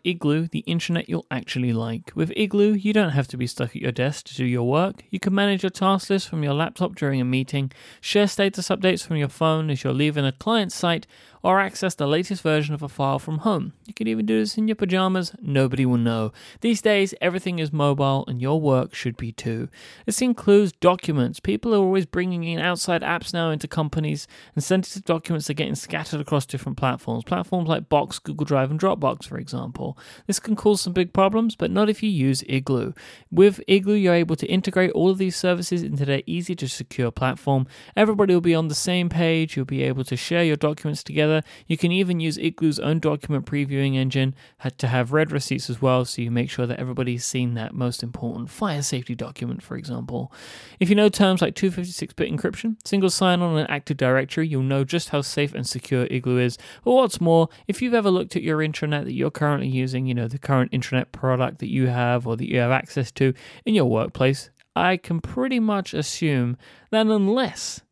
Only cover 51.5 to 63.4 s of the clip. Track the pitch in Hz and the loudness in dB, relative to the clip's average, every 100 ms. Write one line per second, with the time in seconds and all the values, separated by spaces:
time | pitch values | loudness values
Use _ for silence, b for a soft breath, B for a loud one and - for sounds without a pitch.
51.5 | - 196 180 180 - - - - 151 185 | 0 -2 -2 -6 -8 -8 -4 -4 -2 -2
52.5 | - 226 220 - 196 190 - 185 175 175 | -4 -6 -6 -2 2 2 4 2 4 2
53.5 | 156 - 143 - 143 131 131 135 - 160 | 0 0 -4 -4 0 2 2 0 -2 0
54.5 | 135 131 139 135 175 - 143 139 - 143 | 0 0 0 0 -2 -2 -2 -2 -2 -2
55.5 | - 123 127 - 127 123 127 127 123 123 | -2 -6 -6 -2 0 0 -2 0 2 2
56.5 | - B B 240 254 233 - 170 165 160 | -2 B B 4 4 4 2 4 4 4
57.5 | B - 196 247 233 202 180 180 175 160 | B -8 -4 0 2 4 2 0 -4 -2
58.5 | 156 156 147 151 147 131 127 139 - 147 | 0 -2 -2 -2 -2 -2 -2 -2 0 0
59.5 | 139 131 127 131 131 131 120 113 135 - | 0 0 -2 -2 -2 -2 -2 -2 -4 2
60.5 | 131 127 131 - 127 - - 131 127 127 | 2 2 0 -2 -2 -2 -2 0 2 0
61.5 | 143 135 131 127 123 120 123 123 113 - | -4 -4 0 2 2 2 0 0 -4 0
62.5 | 123 120 131 - 143 123 - 135 127 | 0 2 0 -2 -6 -4 0 0 0